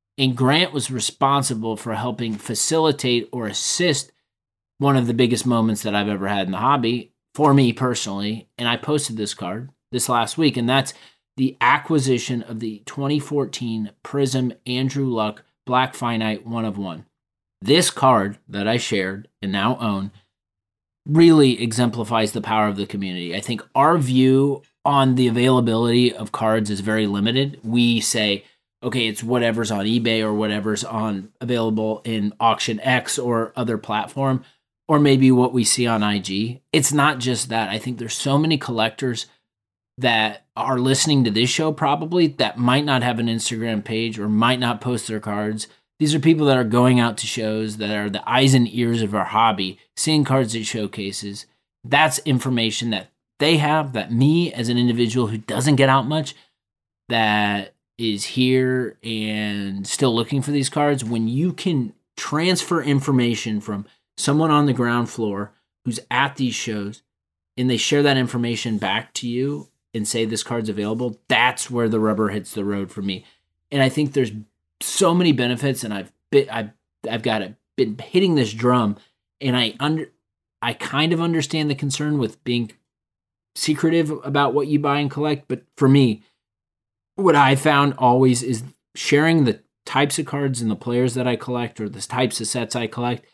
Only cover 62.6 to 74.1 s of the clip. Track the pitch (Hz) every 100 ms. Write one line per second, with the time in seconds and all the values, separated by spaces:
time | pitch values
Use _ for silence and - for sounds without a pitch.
62.6 | - 170 147 139 139 131 120 110 117 107
63.6 | 107 101 101 _ _ - - 151 160 147
64.6 | 143 120 120 120 117 - 107 101 104 _
65.6 | _ _ 123 113 - 120 139 139 127 110
66.6 | - 107 101 - _ _ _ _ _ -
67.6 | 127 120 - 147 143 135 123 120 120 113
68.6 | 120 107 98 104 - - 120 120 139 147
69.6 | - _ _ 113 104 117 113 107 - 120
70.6 | 110 104 104 113 123 107 - 110 123 123
71.6 | - 120 117 110 110 104 104 101 90 110
72.6 | 101 101 95 - 98 92 - _ _ _
73.6 | _ 139 131 151 147